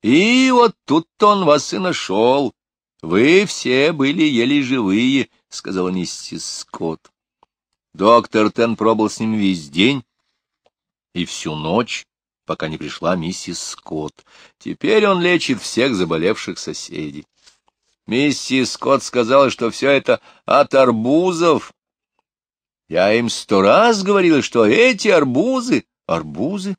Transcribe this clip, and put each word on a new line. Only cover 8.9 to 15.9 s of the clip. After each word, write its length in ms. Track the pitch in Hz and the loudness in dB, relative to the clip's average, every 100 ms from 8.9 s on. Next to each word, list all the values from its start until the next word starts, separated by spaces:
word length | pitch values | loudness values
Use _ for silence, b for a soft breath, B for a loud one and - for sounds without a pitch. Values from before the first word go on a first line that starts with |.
| 110 107 | 2 0
с 80 | - | -2
ним 160 | 110 | -4
весь 340 | 110 98 90 73 | -2 -2 -2 -6
день 360 | 73 107 139 - _ _ _ _ _ _ _ _ _ _ | 0 0 0 -10 _ _ _ _ _ _ _ _ _ _
и 100 | 87 | -10
всю 320 | 85 - 80 76 | -8 -8 -10 -8
ночь, 500 | - 190 240 - - _ _ _ | -2 -2 -2 -8 -14 _ _ _
пока 240 | _ 80 80 | _ -8 -8
не 100 | 78 | -8
пришла 380 | 73 - 80 92 | -12 -6 -4 -4
миссис 440 | 82 92 - 87 | -4 -10 -12 -12
Скотт. 640 | - - - 78 76 _ _ b b b | -12 -16 -12 -10 -10 _ _ b b b
Теперь 480 | - - 143 214 208 | -14 -8 0 0 2
он 140 | 185 | 0
лечит 400 | 175 175 - 117 | 0 0 0 -6
всех 360 | - - 131 | -4 -2 -2